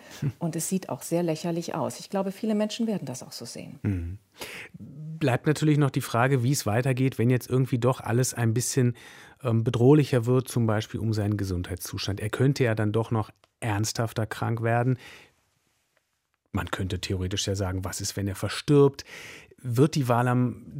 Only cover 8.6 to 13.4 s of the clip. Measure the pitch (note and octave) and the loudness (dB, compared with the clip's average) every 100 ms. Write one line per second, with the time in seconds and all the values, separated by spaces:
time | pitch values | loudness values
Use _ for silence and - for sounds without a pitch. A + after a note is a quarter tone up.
8.6 | - C3+ B2 - - - - - A#2+ A2+ | 0 2 2 0 -12 -20 -20 -6 0 2
9.6 | A2+ A#2 B2 D3+ C3+ B2 A#2 B2+ - B2 | 2 6 8 8 6 2 2 2 2 0
10.6 | A2+ G#2+ - - A2 G#2+ G#2 G#2 F#2+ F2+ | 2 0 -2 -4 -2 0 0 0 -2 -2
11.6 | F#2 - - G2+ - G2 G#2+ - C3 C3+ | -4 -8 -8 -6 -4 -4 -4 2 2 2
12.6 | A#2+ A2 G#2+ A2+ - A2+ - - | 0 2 0 0 0 -2 -4 -10